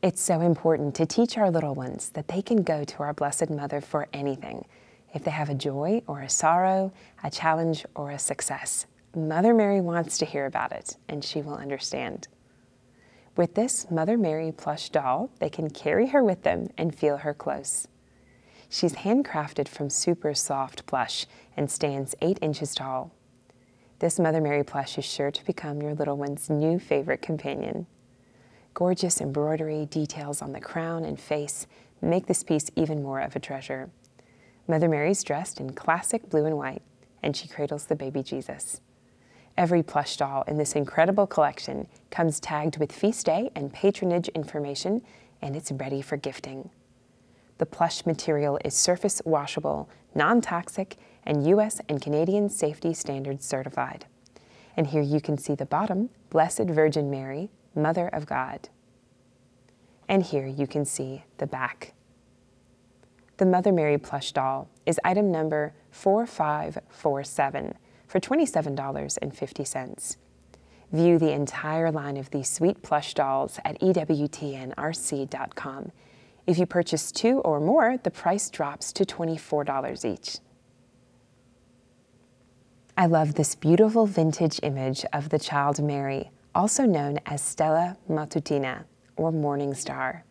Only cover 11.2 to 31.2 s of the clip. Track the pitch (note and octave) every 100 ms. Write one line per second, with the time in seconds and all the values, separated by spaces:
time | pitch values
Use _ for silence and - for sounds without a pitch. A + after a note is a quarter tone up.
11.2 | C#3 - D3 D3 C#3 C#3 - C3+ B2 -
12.2 | - _ _ _ _ _ _ _ _ _
13.2 | _ - E3+ - A#3+ - - E3 D#3+ A#3
14.2 | F#3 D#3 D#3+ D#3 - D3+ - D#3 C3+ C3
15.2 | B3 - D#3 - D#3 D3+ - E3 B3+ C#4
16.2 | A#3 F3+ - - F3+ - E3 D#3 D3+ C#3+
17.2 | D3+ D3 - C#3 C#3 - - _ _ _
18.2 | _ _ _ - - - F3 C#3 F#3+ A#3+
19.2 | C#4+ E3 D3 - C#3 - C#3+ - - E3+
20.2 | D3+ D3 - C3+ C3+ - - C3 A#2+ -
21.2 | - - - - C#3+ - D3+ C#3 C3+ -
22.2 | D#3+ F#3+ D#3 D3 D3 - C3+ C3 C#3+ _
23.2 | _ _ _ _ _ _ _ _ E3+ E3
24.2 | E3 D#3 D3+ D3 C#3+ C#3+ C3+ - C3+ -
25.2 | C#3+ C#3+ - - D3+ D3 D3 D3+ D3+ C#3+
26.2 | C#3+ C#3+ - D3 D#3 E3+ - D3 D#3 C3+
27.2 | - D#3+ C#3+ C#3 - - F3 _ _ _
28.2 | _ _ - - _ - F3+ F3+ F3+ -
29.2 | C#3+ C#3+ D3+ D#3 D#3 D3+ D3 D#3+ D3+ -
30.2 | C#3+ C#3+ C#3+ C3+ - - E3 E3 D#3+ C#3